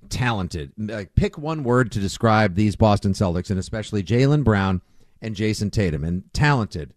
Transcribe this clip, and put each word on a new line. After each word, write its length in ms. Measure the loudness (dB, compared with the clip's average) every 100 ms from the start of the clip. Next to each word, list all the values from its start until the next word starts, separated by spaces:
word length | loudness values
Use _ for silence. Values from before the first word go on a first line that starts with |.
| -10
talented. 600 | -4 -2 -2 -4 -6 -10 -10
Like, 380 | -8 -8 -2 0
pick 240 | 0 -4
one 240 | -6 -4
word 280 | 0 2 2
to 60 | -2
describe 540 | -4 0 2 4 4
these 220 | 2 0 4
Boston 380 | 2 4 0
Celtics, 360 | 0 0 -2 -2
and 80 | -4
especially 440 | -4 -8 -6 -6
Jaylen 400 | 0 2 4 4
Brown 380 | 4 2 2 0 _ -20 _ _
and 160 | -12 -4
Jason 360 | -2 0 -2
Tatum. 320 | 0 0 -2
And 280 | -4 -4 -6
talented, 600 | 0 2 2 0 -6 -12